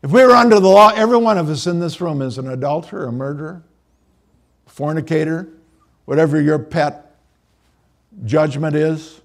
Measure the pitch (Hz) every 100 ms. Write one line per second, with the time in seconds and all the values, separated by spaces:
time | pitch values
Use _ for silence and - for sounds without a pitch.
0 | 139 214 254 240 240 208 190 196 214 214
1 | 220 240 226 196 156 147 175 170 170 -
2 | 175 147 131 120 131 127 139 151 165 208
3 | 131 120 135 147 156 175 _ _ _ _
4 | _ _ _ _ _ _ _ - 147 156
5 | 156 160 156 165 185 _ _ _ _ _
6 | - 139 160 151 147 151 - 165 147 -
7 | _ _ _ _ _ _ _ _ _ _
8 | _ - 113 151 156 139 156 151 156 160
9 | - _